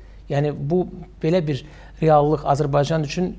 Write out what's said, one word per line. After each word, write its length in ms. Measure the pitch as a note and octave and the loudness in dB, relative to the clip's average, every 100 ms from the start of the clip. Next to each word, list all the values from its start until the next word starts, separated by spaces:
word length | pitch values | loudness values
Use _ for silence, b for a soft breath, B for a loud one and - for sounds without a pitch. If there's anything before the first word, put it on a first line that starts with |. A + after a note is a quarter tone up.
| b b b | b b b
Yəni, 220 | C#3+ D3 C#3+ | -2 -2 -2
bu 300 | C#3+ F3+ F3+ - - - | -2 -2 -2 -8 -18 -4
belə 220 | D#3+ F3+ | 0 0
bir 220 | D#3 C3 - B B - | 0 -4 -6 B B -2
reallıq 460 | D#3 D3+ D3 D3+ D3+ | 4 6 4 0 0
Azərbaycan 560 | C#3 C#3+ C#3+ C#3+ D#3+ | 0 0 0 0 -2
üçün, 220 | C#3+ - F3+ | -2 -4 -4